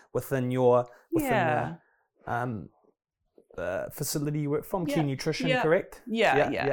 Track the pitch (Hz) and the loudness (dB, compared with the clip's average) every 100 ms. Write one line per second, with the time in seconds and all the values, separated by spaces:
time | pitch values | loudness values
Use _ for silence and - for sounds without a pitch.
0 | _ 127 - 135 123 127 127 123 123 - | _ -6 -4 -2 0 4 6 6 4 -6
1 | - 330 277 220 165 151 156 170 _ _ | -6 -2 0 2 2 0 -2 -8 _ _
2 | _ _ - 120 127 107 71 _ _ _ | _ _ -6 -4 -4 -6 -10 _ _ _
3 | _ _ _ _ _ - 87 92 - - | _ _ _ _ _ -8 -4 -4 -6 -6
4 | 147 156 147 151 143 143 - 196 175 220 | -6 -4 -2 -2 -2 -2 -2 -4 -2 0
5 | 147 131 - 151 262 254 165 175 - - | 0 -2 -4 -2 0 2 4 2 0 -12
6 | - 226 196 139 147 104 - | -6 2 4 4 2 0 0